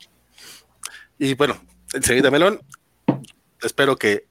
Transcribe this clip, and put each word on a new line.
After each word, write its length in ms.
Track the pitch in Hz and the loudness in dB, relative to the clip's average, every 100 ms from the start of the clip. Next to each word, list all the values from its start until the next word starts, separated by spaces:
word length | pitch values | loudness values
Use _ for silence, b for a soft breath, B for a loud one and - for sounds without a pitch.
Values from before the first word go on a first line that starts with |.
| - _ _ B B B B _ - B B - | -20 _ _ B B B B _ -20 B B -6
Y 160 | 135 | -4
bueno, 260 | 131 143 - - _ - 135 | 0 -2 -2 -12 _ -14 -6
señorita 300 | 127 123 135 | 0 2 4
Melón, 300 | 143 180 214 - - _ _ - 135 - - _ _ | 4 2 0 -8 -20 _ _ -4 -4 -6 -20 _ _
espero 360 | 113 - 139 - | -6 -2 0 0
que 280 | 110 104 - | 0 -2 -6